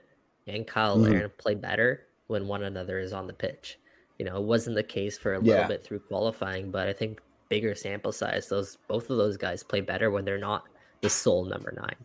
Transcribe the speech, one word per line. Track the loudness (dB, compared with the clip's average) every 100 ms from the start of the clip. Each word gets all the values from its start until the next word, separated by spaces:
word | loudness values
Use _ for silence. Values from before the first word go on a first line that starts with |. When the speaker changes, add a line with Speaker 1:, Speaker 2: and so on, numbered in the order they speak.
| _ _ _ _ -10
Speaker 1:
and | -8 -4
Kyle | 0 4 6
Speaker 2:
Mm-hmm. | 6
Speaker 1:
Larin | 6 0 -2
play | -2 -2
better | -2 2 2 2 -6 _ -6
when | -4 -2
one | -4
another | -4 -6 -6 -4
is | -4
on | -6 -8
the |
pitch. | -6 -6 -6 -14 -18 _ _ _ -8
You |
know, | -4 -2
it |
wasn't | 2 2 2 -2
the |
case | -2 -4 -4 -2
for | -2
a | 4
little | 6 6
Speaker 2:
Yeah. | 4
Speaker 1:
bit | -2
through | -6 -12
qualifying, | -4 0 0 -2 -4 -4 -4
but | -2 -2
I |
think | -2 -4 -6 -16 _ -4
bigger | -2 0
sample | -4 -6 -6 -4
size, | -4 -2 -4 -2
those, | -2 -2 -8 -4
both | -4 0
of | 2
those | 2 0
guys | -4 -6
play | -4 -2
better | 0 2 4
when | 2
they're | 0 -2
not | -2 -2 -4 -20 _ _
the | 0
sole | 2 4 2
number | 2 -6 -8 -8
nine. | -8 -10